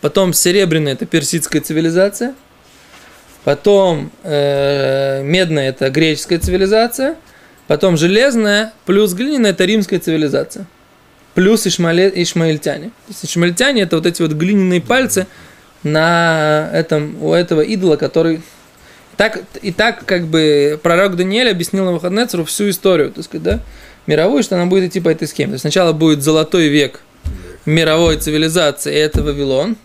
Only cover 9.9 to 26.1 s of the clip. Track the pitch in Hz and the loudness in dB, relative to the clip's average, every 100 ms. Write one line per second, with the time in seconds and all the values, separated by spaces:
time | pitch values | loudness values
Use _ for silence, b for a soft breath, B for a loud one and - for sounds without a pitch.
9.9 | 185 - 160 151 139 147 - 190 _ _ | -2 -2 -2 0 -2 -4 -10 -16 _ _
10.9 | _ _ _ _ - 185 220 196 - 170 | _ _ _ _ 0 4 4 0 0 0
11.9 | 170 190 185 170 180 165 151 151 147 170 | 2 2 0 -2 0 0 0 -4 -6 -10
12.9 | - - 202 165 170 175 175 262 254 185 | -16 -18 -14 -6 -2 0 0 0 0 0
13.9 | 160 170 170 165 151 175 208 185 180 - | 0 0 0 -2 0 0 2 2 0 2
14.9 | 247 254 - 185 B B B B _ 147 | 0 0 -2 -4 B B B B _ -2
15.9 | 156 165 170 170 160 151 151 160 160 160 | 2 4 4 2 2 2 0 0 -2 0
16.9 | 151 151 - 156 170 175 160 151 214 180 | -2 -2 -6 0 0 2 0 0 0 2
17.9 | 147 139 165 165 160 165 B B _ B | 2 0 0 0 -2 -6 B B _ B
18.9 | B B - 214 208 185 - 202 170 214 | B B -2 -2 -2 -12 -10 -10 -2 -2
19.9 | 214 - 180 165 160 156 147 143 156 170 | -2 -2 -2 0 2 4 4 2 -2 0
20.9 | 170 196 175 185 208 247 190 170 190 185 | 2 2 0 -2 0 0 0 -2 -2 -2
21.9 | 175 175 196 240 175 160 - 202 180 196 | -2 -2 -2 -2 -4 -6 -2 -2 0 2
22.9 | 175 139 - 165 165 170 220 B B B | 2 0 -4 -12 -6 -4 -4 B B B
23.9 | B - 156 175 285 220 180 175 190 185 | B -2 0 2 0 0 -2 0 0 0
24.9 | 190 170 160 156 - 139 139 143 185 175 | -2 -2 -2 -4 -6 -6 -4 -2 0 0
25.9 | 156 160 | 2 2